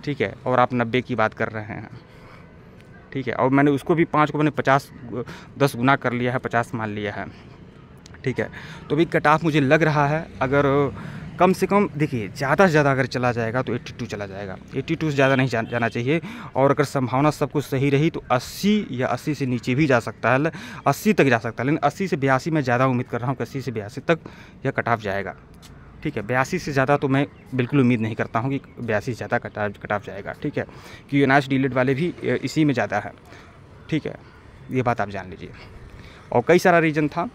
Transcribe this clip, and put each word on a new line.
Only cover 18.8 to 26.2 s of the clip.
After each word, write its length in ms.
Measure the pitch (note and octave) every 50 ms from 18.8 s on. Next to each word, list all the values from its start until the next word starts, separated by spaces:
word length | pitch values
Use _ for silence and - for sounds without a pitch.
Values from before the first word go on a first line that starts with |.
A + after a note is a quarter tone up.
| G3+ -
या 160 | C3 A#2+ B2+
अस्सी 280 | - - - - - D3
से 120 | - C#3
नीचे 280 | B2 B2 A#2 - - B2+
भी 120 | B2 D#3+
जा 140 | C3+ C3+ A#2
सकता 320 | - A#2 G#2 - - A2+
है, 60 | B2+ C3
ल-, 120 | D3+ E3 D#3 - - - - - -
अस्सी 260 | C#3 C#3 - - G#3+
तक 120 | G#3 - D#3+
जा 140 | C#3 B2 A2+
सकता 240 | - A#2 G#2+ -
है, 40 | A#2
लेकिन 120 | C3+ D3+ D#3+ -
अस्सी 240 | C#3+ - - G3 F3
से 80 | F#3+
बयासी 340 | D3 C3 C3+ C3+ C3 - E3+
मैं 100 | D#3+ D#3
ज़्यादा 260 | C#3 B2 A#2+ A#2+ C3
उम्मीद 200 | C3+ B2+ B2 B2
कर 140 | - - A#2
रहा 80 | A#2 C3
हूँ 80 | C3
कि 60 | -
अस्सी 180 | A#2+ A2+ - C3+
से 100 | B2 C#3
बयासी 300 | A2+ A2 G2+ G#2 - C#3
तक 180 | C3+ - E3+ D#3+ - - - - - - - - -
यह 40 | C3
कट 180 | - - A2 A2+
ऑफ 120 | A#2 A2
जाएगा, 340 | A2 G2+ F#2+ G2+ F#2+ F#2 C#2+ - - - - - - - - - - - - -
ठीक 140 | - D#3 D3
है। 60 | A2+